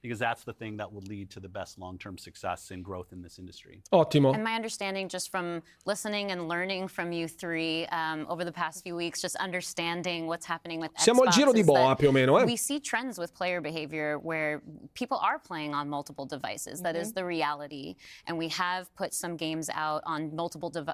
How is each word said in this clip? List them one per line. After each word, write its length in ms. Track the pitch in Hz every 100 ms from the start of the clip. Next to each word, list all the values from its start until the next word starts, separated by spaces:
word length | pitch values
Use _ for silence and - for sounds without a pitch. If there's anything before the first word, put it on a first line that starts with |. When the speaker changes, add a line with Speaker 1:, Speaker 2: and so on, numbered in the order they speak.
Speaker 1:
because 180 | 117 113
that's 240 | 117 117
the 100 | -
thing 240 | - 113 107
that 160 | 98
will 80 | 104
lead 300 | 95 104 98
to 80 | -
the 100 | 95
best 300 | 98 90 -
long-term 360 | 92 92 104 90
success 500 | - - 95 87 -
and 160 | 92 90
growth 260 | 92 90
in 120 | 92
this 160 | 87 -
industry. 420 | 92 - - 98 -
Speaker 2:
Ottimo. 440 | 185 156 151 139 170
Speaker 3:
And 80 |
my 100 | 220
understanding, 560 | 226 226 - 196 196 190
just 220 | 180 -
from 320 | 190 175 170 - _ -
listening 440 | 208 214 208 202
and 180 | 180 165
learning 420 | 170 185 190 190
from 220 | - 170
you 160 | 170 165
three, 600 | - 175 165 160 160 170
um, 400 | 170 160 156 151
over 160 | 170 175
the 60 |
past 320 | 170 165 165
few 120 | 185 170
weeks, 240 | 170 -
just 160 | 180 -
understanding 920 | 190 180 - - 170 175 180 170 165
what's 180 | 170 -
happening 340 | 165 170 165
with 140 | 160 -
Speaker 2:
Siamo 220 | - 247 254
al 60 |
Speaker 3:
Xbox 40 | 190
Speaker 2:
giro 180 | 285
di 80 | 226
Speaker 3:
is 40 | 170
Speaker 2:
boa, 300 | 135 131 131
Speaker 3:
that 20 |
Speaker 2:
più 120 | 143
o 20 |
meno, 260 | 135 131 175
eh. 80 | 247
Speaker 3:
we 100 | 233
see 240 | - 285
trends 380 | - 226 262 190
with 160 | 170
player 280 | - 180 180
behavior 580 | 151 160 151 156 151 147
where 420 | 160 160 151 151 - 151 -
people 240 | - 247 -
are 220 | 202 294
playing 340 | - 170 151
on 160 | 147 143
multiple 380 | 143 147 143 135
devices. 560 | 143 - 101 - -
That 120 | 180 165
is 120 | 214
Speaker 4:
Mm-hmm. 80 | 226
Speaker 3:
the 100 | 180
reality. 720 | 165 147 147 147 143 147 - - - -
And 100 | 165
we 120 | 165
have 440 | 156 180 185 180 -
put 160 | 196 -
some 200 | 170 170
games 360 | 160 160 156
out 300 | 151 156 151 -
on 300 | 156 156 160
multiple 340 | 170 156 170
dev-, 200 | 160 147